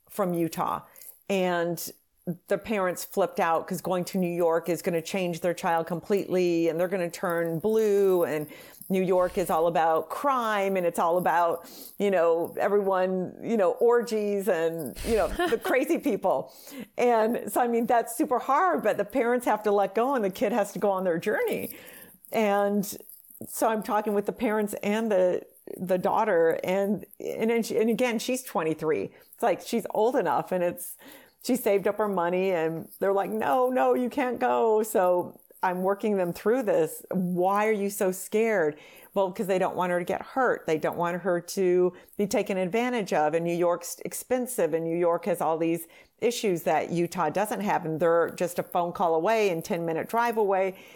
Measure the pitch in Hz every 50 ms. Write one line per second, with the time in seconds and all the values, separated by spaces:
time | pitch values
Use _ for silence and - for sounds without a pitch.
0 | _ - - - 202 180 175 170 170 160 - - 165 - 160 160 - - - -
1 | - - - _ _ - 202 190 185 180 175 170 170 175 170 165 - - - _
2 | _ _ _ _ _ 180 165 175 _ - 202 196 - - 233 202 185 180 170 170
3 | - - - 196 185 175 175 - 185 165 165 160 - - 185 175 - 175 185 180
4 | 175 - - 190 180 175 175 170 175 165 165 165 165 175 170 160 - 190 175 165
5 | 156 - - 196 185 175 170 160 - 180 170 - - 180 165 165 165 - 180 165
6 | - - 214 196 - - - 185 180 175 170 165 165 165 151 165 180 180 190 190
7 | 175 170 170 - - 185 170 170 170 170 165 160 - 214 220 226 220 214 202 202
8 | 202 190 185 180 165 131 147 151 151 147 - - - - - - - - 190 190
9 | 185 175 190 180 180 180 - 202 175 170 190 160 165 170 165 175 160 165 160 160
10 | - - - - - 285 262 254 233 220 214 202 196 196 190 190 175 170 170 -
11 | 190 165 170 185 175 180 160 170 175 170 160 - - - - - - - - -
12 | 202 202 190 175 160 170 165 165 170 - - - - 202 196 208 196 190 190 185
13 | 185 190 185 185 180 - - - 85 151 233 214 190 170 - - 240 233 240 240
14 | 226 240 220 214 208 208 202 202 190 220 185 160 165 165 165 165 156 120 - -
15 | - 190 233 214 175 151 - - 349 339 247 220 - 381 339 254 285 - 330 233
16 | - 294 208 185 - 190 151 131 - - - - - - 285 269 - - _ -
17 | 247 240 240 220 214 220 240 - - 214 - - 247 240 233 226 233 - 247 233
18 | 233 240 - - 311 - 254 233 - - 262 294 381 370 320 254 185 208 180 -
19 | 202 202 - 262 226 233 240 247 240 - 214 214 214 208 202 208 196 196 202 220
20 | 233 262 285 254 208 190 185 - 262 208 214 220 202 202 - 190 - 208 196 185
21 | 190 185 165 170 - 214 208 302 - 440 - - - - - - - - - -
22 | - - - - - - - - 220 202 202 202 202 202 202 208 185 - - -
23 | - - - - - - - - 226 - - - 294 226 226 220 190 - 233 208
24 | 214 220 208 202 202 196 185 - 240 226 208 220 208 202 208 - - 202 208 220
25 | 226 226 202 185 185 180 175 - - - - - _ - - - 185 180 185 180
26 | 170 196 - 190 220 214 190 165 165 165 - - - 180 185 196 202 202 214 -
27 | - - - - - - 69 - 226 220 233 233 214 - - - 220 233 226 185
28 | 254 247 220 226 - - 254 254 - - - 202 165 160 160 156 160 156 - -
29 | - - - - - - - - - 226 175 170 - - - 233 - - - -
30 | 214 240 254 269 185 156 127 123 - - 185 180 175 175 175 - - - - -
31 | - - - - - - _ _ - - 254 240 - 226 202 202 180 214 202 208
32 | 214 208 196 180 170 175 180 185 185 190 185 165 160 160 165 160 - - - -
33 | - 190 196 196 190 190 208 214 233 - 277 262 254 254 254 254 262 254 247 254
34 | 247 233 - 277 262 254 240 240 254 240 247 247 233 226 214 214 226 - - 220
35 | 185 180 180 180 165 - - - _ _ - - - 190 180 180 185 190 202 202
36 | 226 214 208 196 180 175 170 - - 208 233 262 247 196 170 - 165 - - -
37 | - - - 185 185 175 180 175 180 190 202 208 214 220 220 202 202 196 202 -
38 | 208 185 185 185 - - - 214 226 226 220 196 160 147 147 - - - - -
39 | - - - 202 196 185 185 - 214 180 196 185 185 151 - - 180 180 175 175
40 | 175 175 190 - - - - 269 262 220 165 - - - 160 156 165 165 - 151
41 | 170 170 175 180 175 196 175 175 170 - - 196 190 180 180 180 180 180 180 -
42 | - - - - 208 196 247 233 196 - 202 185 185 180 165 226 240 254 247 240
43 | 196 - 196 156 151 151 151 170 170 170 170 170 175 170 175 170 - - - -
44 | - - - - - - 247 254 247 226 - - 180 156 156 160 165 165 165 175
45 | 175 170 170 165 - 208 175 170 160 151 165 156 165 165 165 165 165 - - -
46 | - _ _ _ - 240 233 - - 208 180 160 - 185 160 151 104 - - 170
47 | 170 170 - 190 226 208 - - 208 - 359 294 202 202 156 156 175 160 160 151
48 | 180 165 165 170 165 - - - 180 170 - - 175 - - 185 175 175 170 -
49 | 196 170 165 160 165 202 226 226 214 196 175 165 165 - 208 170 170 165 160 156
50 | - - - 226 240 240 226 220 214 190 196 185 190 190 185 - - - -